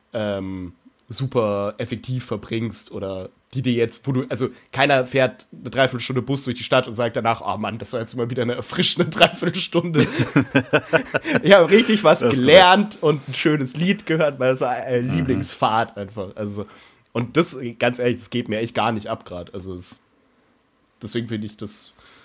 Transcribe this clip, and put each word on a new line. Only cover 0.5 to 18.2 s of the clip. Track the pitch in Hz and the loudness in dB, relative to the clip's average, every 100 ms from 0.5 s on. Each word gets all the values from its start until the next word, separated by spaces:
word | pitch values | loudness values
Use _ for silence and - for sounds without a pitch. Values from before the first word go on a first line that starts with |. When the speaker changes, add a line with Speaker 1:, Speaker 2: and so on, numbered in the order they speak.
| 95 90 - _ _ _ | -8 -10 -14 _ _ _
Speaker 1:
super | 113 135 127 110 101 101 - | -8 -2 0 0 0 -4 -6
effektiv | 120 113 - 127 120 | -8 -8 -6 -8 -6
verbringst | 107 - 117 113 98 - | -8 -4 -4 -4 -8 -14
oder | - 98 95 92 - _ 127 | -10 -8 -8 -10 -16 _ -4
die | |
dir | 127 | -2
jetzt, | 117 117 - - | 2 0 -2 -4
wo | |
du, | 131 - | -2 -2
also | 120 127 - _ | -4 -4 -6 _
keiner | - 143 139 127 | 0 4 4 2
fährt | 131 127 - - | 2 2 0 -16
eine | - 123 | -16 -6
Dreiviertelstunde | 117 131 123 113 127 | 2 2 2 -4 -4
Bus | 113 139 | -2 -4
durch | 135 120 | -4 -6
die | |
Stadt | - 131 123 | 0 2 2
und | |
sagt | 110 120 117 | -2 -2 0
danach, | 113 113 | 0 0
„Oh | - 101 | -2 -4
Mann, | 107 110 | -4 -6
das | 104 | -6
war | 123 | -6
jetzt | 113 123 | -6 -6
mal | 117 | -4
wieder | 127 | -2
eine | 117 | -2
erfrischende | 123 117 - 180 - 175 | -4 -6 -2 -2 0 -2
<laughs> | - | -2
Dreiviertelstunde.“ | - - 175 175 - 147 175 156 - | -6 -4 -6 -4 -4 -4 -2 0 0
Speaker 2:
<laughs> | 285 117 - 123 139 - 151 - 156 - 143 - 151 | -2 -2 0 0 -2 0 -2 0 0 0 -4 -2 0
Speaker 1:
Ich | 151 | 6
habe | 196 160 | 6 8
richtig | 196 247 214 | 6 6 4
was | 160 156 | 4 4
Speaker 2:
Das | 123 | 4
ist | 127 | 2
Speaker 1:
gelernt | 127 165 180 190 208 - | 8 10 10 8 4 0
Speaker 2:
korrekt. | |
Speaker 1:
und | 160 147 139 | 0 0 -4
ein | |
schönes | 127 165 151 131 147 | -2 0 2 -2 -2
Lied | 175 202 - | -2 -2 0
gehört, | 160 151 135 | 0 0 2
weil | 127 | 0
das | 127 | 2
war | 131 | 0
eine | 123 120 123 | -2 -2 -2
Speaker 2:
Mhm. | 123 | 0
Speaker 1:
Lieblingsfahrt | 165 156 117 95 - 123 110 117 - | 0 0 0 -2 -2 0 2 0 -6
einfach. | 98 107 95 - | -10 -10 -10 -8
Also, | 104 101 98 - - _ _ | -8 -8 -12 -16 -20 _ _
und | 117 120 143 | -6 0 0
das, | 170 127 123 117 | 0 -4 -10 -2
ganz | 120 123 | 0 2
ehrlich, | 123 | 0
das | 117 | -2